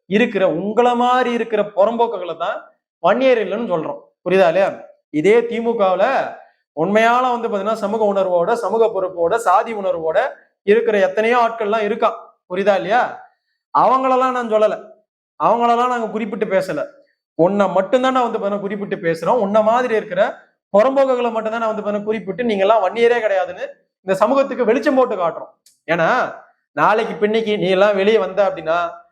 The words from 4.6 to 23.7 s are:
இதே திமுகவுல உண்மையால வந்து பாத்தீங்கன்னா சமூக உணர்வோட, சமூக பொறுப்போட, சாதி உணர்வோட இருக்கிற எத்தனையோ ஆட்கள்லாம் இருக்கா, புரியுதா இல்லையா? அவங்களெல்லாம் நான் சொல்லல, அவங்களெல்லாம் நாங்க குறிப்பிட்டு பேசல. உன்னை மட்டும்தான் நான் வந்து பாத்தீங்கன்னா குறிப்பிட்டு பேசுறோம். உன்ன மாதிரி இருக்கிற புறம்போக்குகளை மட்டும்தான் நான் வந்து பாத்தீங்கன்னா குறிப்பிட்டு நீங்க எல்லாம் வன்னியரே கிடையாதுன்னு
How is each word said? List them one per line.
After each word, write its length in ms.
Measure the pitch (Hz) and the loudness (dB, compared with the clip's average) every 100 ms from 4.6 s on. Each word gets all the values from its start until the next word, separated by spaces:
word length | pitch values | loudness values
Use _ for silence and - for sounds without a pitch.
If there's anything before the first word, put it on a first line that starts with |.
| 185 - - _ _ 151 | 0 -2 -16 _ _ 0
இதே 160 | 170 233 233 | 4 4 2
திமுகவுல 560 | 220 233 226 190 180 233 247 127 - - _ _ 147 | -4 -4 0 0 2 0 0 -4 -8 -20 _ _ -6
உண்மையால 480 | 180 214 226 240 254 | -2 2 2 2 0
வந்து 160 | 240 226 | -2 -4
பாத்தீங்கன்னா 320 | 196 202 220 | -4 -4 -4
சமூக 180 | 202 220 214 | -4 -2 0
உணர்வோட, 380 | 196 185 175 175 233 | 0 0 0 0 -2
சமூக 200 | 190 226 220 | 0 0 0
பொறுப்போட, 460 | 190 185 170 170 - 185 | 0 -6 -2 -2 0 2
சாதி 260 | 196 226 214 | 2 0 -4
உணர்வோட 380 | 190 175 160 180 269 - _ _ 196 | -4 -4 -2 -2 -2 -6 _ _ 0
இருக்கிற 320 | 220 233 208 185 | 2 2 2 0
எத்தனையோ 320 | 190 226 247 | 0 2 2
ஆட்கள்லாம் 420 | 226 226 208 220 208 | 0 -2 -4 -2 -2
இருக்கா, 220 | 226 220 - - _ - | 0 -2 -2 -14 _ -10
புரியுதா 260 | 185 208 190 | -4 0 0
இல்லையா? 220 | 170 240 165 - - _ _ _ _ | 0 0 -2 -6 -20 _ _ _ _
அவங்களெல்லாம் 640 | 143 185 262 262 254 262 247 | 2 2 2 2 0 0 -2
நான் 140 | 233 | -2
சொல்லல, 220 | 214 214 165 - - _ _ _ - | 2 2 -2 -12 -20 _ _ _ -2
அவங்களெல்லாம் 520 | 160 233 233 233 254 | 0 2 2 2 0
நாங்க 140 | 240 214 | -2 -4
குறிப்பிட்டு 340 | 208 214 202 202 | -6 -6 -6 -2
பேசல. 300 | 185 185 151 - _ _ _ _ - | -2 -2 -6 -8 _ _ _ _ 0
உன்னை 280 | 175 202 190 | 2 2 0
மட்டும்தான் 400 | 175 190 254 262 254 | 0 0 0 2 0
நான் 80 | 233 | -2
வந்து 120 | 208 | -2
பாத்தீங்கன்னா 260 | 196 202 | -4 -4
குறிப்பிட்டு 320 | 190 208 202 196 | -6 -8 -8 -4
பேசுறோம். 380 | 165 165 175 247 | -4 -2 0 0
உன்ன 160 | 196 214 214 | 2 2 4
மாதிரி 280 | 247 247 214 | 2 0 -2
இருக்கிற 260 | - 180 247 - _ _ _ | -2 0 -2 -2 _ _ _
புறம்போக்குகளை 540 | 196 247 269 269 247 240 | 2 4 4 2 2 -2
மட்டும்தான் 280 | 220 214 226 | -2 -4 -4
நான் 80 | 220 | -4
வந்து 120 | 208 | -4
பாத்தீங்கன்னா 240 | 202 208 208 | -4 -4 -4
குறிப்பிட்டு 400 | 220 185 180 240 | -6 -6 -4 -2
நீங்க 160 | 202 | 0
எல்லாம் 160 | 196 226 | 4 4
வன்னியரே 340 | 180 220 233 240 | 2 2 2 2
கிடையாதுன்னு 400 | 214 190 180 185 285 | 0 0 -2 -8 -14